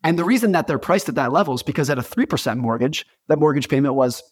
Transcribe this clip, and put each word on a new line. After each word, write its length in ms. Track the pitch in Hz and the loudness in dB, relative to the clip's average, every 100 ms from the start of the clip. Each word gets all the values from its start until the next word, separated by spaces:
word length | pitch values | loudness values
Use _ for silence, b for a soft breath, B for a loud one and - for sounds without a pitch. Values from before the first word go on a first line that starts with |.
| 165 | 2
And 140 | 165 | 0
the 60 | 170 | 2
reason 260 | 254 220 | 2 2
that 160 | 180 151 | 0 0
they're 120 | 139 | -4
priced 280 | - 190 175 | 0 0 0
at 80 | 156 | -2
that 160 | 127 | 0
level 220 | 151 147 | 0 0
is 100 | 123 | -2
because 260 | - 139 139 | -4 -2 0
at 80 | 135 | -2
a 60 | |
three 220 | 117 - 285 | -4 -2 -2
percent 340 | 165 - 117 | -2 -2 -2
mortgage, 460 | 120 113 127 160 - _ _ | -2 0 0 -2 -10 _ _
that 120 | 151 | 2
mortgage 280 | 151 143 127 | 2 2 0
payment 280 | 139 139 135 | 0 0 2
was 280 | 127 120 - | 0 -2 -14